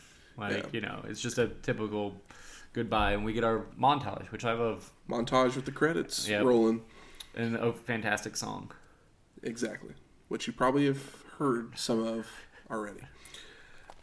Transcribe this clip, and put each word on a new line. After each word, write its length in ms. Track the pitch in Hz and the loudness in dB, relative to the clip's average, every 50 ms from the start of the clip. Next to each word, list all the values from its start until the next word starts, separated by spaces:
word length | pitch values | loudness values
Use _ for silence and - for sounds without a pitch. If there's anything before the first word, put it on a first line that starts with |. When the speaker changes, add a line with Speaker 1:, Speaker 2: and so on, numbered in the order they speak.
| - - - - - - - | -20 -20 -20 -20 -20 -18 -12
Speaker 1:
Like, 160 | - 104 101 101 101 - | -8 -4 -4 -2 -4 -4
Speaker 2:
Yeah. 20 | - - | -4 -4
Speaker 1:
you 80 | 113 | -4
know, 200 | 104 - 104 104 - 107 | -4 -4 -6 -6 -8 -8
it's 120 | 107 - | -8 -6
just 180 | - 120 - 127 | -6 -2 2 2
a 100 | 117 110 | 2 2
typical 720 | - - - - 120 101 107 107 107 104 104 101 95 - - - - - - - - - - - - | 0 -4 -4 -4 -2 -2 -2 -2 -2 -2 -2 -2 -4 -8 -14 -20 -20 -20 -20 -18 -18 -18 -20 -8 -6
goodbye, 400 | 117 113 101 113 107 104 101 101 | -4 -2 2 2 4 4 4 2
and 120 | 101 98 | 2 0
we 80 | 110 110 | 0 0
get 100 | 117 113 | 2 2
our 220 | 113 113 107 - - - - | 2 2 2 -2 -4 -2 2
montage, 500 | 120 135 147 143 117 101 98 95 95 - 107 | 4 4 4 4 2 -4 -6 -8 -8 -10 -10
which 120 | 104 117 | -4 -2
I 80 | 117 113 | -2 0
love. 380 | 117 117 113 107 101 - - - - - - | 2 0 0 0 -2 -8 -14 -20 -18 -8 -4
Speaker 2:
Montage 460 | 120 120 117 120 131 127 127 123 127 | -2 -2 0 2 4 4 4 4 2
with 80 | 135 131 | 0 -4
the 80 | 143 135 | -6 0
credits 560 | - 147 156 170 - - - - - - 104 | 2 2 2 2 2 -2 -2 -2 -4 -2 0
Speaker 1:
Yep. 160 | 107 104 107 | 2 4 6
Speaker 2:
rolling. 380 | 127 123 113 113 113 113 113 - - - - - - - - - - - | 8 8 8 8 6 4 2 -2 -8 -16 -20 -20 -20 -18 -20 -20 -12 -6
Speaker 1:
And 180 | 113 117 117 117 | -4 -2 0 0
a 140 | 113 117 117 113 | 0 0 0 0
fantastic 640 | - - - 117 110 107 107 104 104 - 110 - | -2 -4 -4 -4 -2 0 0 0 0 -2 -4 -6
song. 380 | - 113 107 104 95 101 - - - - - - - _ _ _ _ _ _ _ - - | -6 -6 -6 -6 -8 -10 -12 -16 -20 -20 -20 -20 -20 _ _ _ _ _ _ _ -10 -8
Speaker 2:
Exactly. 500 | 120 113 117 120 107 - - - - - - - _ - - _ - | -8 -4 -4 -4 -4 -4 -8 -12 -16 -16 -18 -20 _ -20 -20 _ -6
Which 180 | - - - | -6 -4 -4
you 80 | 117 - | -6 -2
probably 320 | - 131 131 131 143 143 | 2 2 4 4 6 4
have 160 | 139 135 135 - - - - - - - - | 4 2 0 -4 -10 -16 -18 -20 -16 -6 -2
heard 400 | 151 135 120 117 113 123 - - | 0 2 2 0 -2 -6 -8 -6
some 240 | - - 120 113 113 | -2 0 0 0 0
of 240 | 113 113 113 110 - - - - - - - - - | 0 -2 -4 -6 -8 -12 -16 -18 -20 -20 -20 -12 -8
already. 300 | 117 110 104 - - - - - - - - - - - - - - - - - - - - - - - | -8 -6 -6 -8 -10 -14 -16 -18 -18 -20 -20 -20 -18 -18 -18 -20 -20 -20 -20 -20 -20 -20 -20 -20 -20 -20